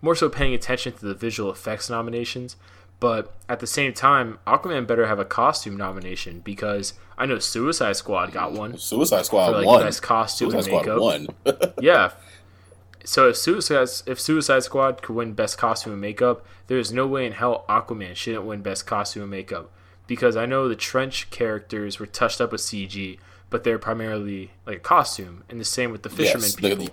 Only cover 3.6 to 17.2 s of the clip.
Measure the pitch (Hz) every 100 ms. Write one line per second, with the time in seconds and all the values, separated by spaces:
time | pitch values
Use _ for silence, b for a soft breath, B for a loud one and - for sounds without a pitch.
3.6 | 120 - 139 113 135 139 117 107 - 135
4.6 | 180 147 113 117 110 101 98 - 131 151
5.6 | 107 98 95 95 92 92 92 87 101 101
6.6 | 104 101 98 b b - 135 117 - 117
7.6 | 135 165 113 98 - 95 90 90 90 107
8.6 | 104 - - 117 165 98 - 104 90 107
9.6 | 101 120 110 - - 113 107 - 117 107
10.6 | 95 90 107 110 110 76 73 - 135 135
11.6 | 180 - 139 160 90 - b b b b
12.6 | b - - - - - 127 117 - 190
13.6 | - 143 127 - - 127 - 156 147 135
14.6 | 127 135 135 131 - 117 117 107 107 -
15.6 | 113 113 113 101 101 104 123 120 b b
16.6 | - 127 101 123 135 135